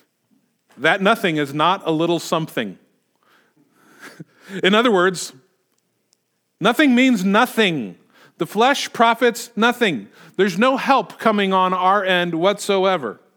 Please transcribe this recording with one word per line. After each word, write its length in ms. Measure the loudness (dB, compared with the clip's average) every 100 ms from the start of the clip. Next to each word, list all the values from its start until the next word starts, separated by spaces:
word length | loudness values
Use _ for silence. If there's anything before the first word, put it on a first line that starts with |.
| _ _ _ _ _ _ _ -2
"That 240 | 0 2
nothing 360 | 2 0 0 -2
is 160 | -4
not 320 | 0 0 0 -2
a 60 |
little 260 | -2 -2 -2
something." 600 | -4 -6 -4 -8 -8 -12 _ _ _ _ _ _ _ _ _
<laughs> 880 | _ _ _ -20 -20 -20 _ -16 -4
In 100 | 0
other 160 | 2 4
words, 420 | 2 2 -2 -10 -16 _ _ _ _ _ _ _ _ _ _ _ _
nothing 340 | -2 2 4
means 300 | 4 4 2
nothing. 720 | 2 2 2 0 0 -2 -8 -12 _ _ _ -10
The 80 | -6
flesh 460 | 0 0 0 -4
profits 580 | 0 2 2 0 -2 -8
nothing. 540 | 0 0 2 -2 -2 -8 -20 -10 -2
There's 220 | -2 2
no 180 | 0 0
help 420 | 0 0 -2 -2
coming 320 | 0 0 0
on 200 | 0 0
our 320 | 0 2 2
end 300 | 2 0 -2
whatsoever. 840 | 0 0 -2 -2 0 0 -2 -4 -12 _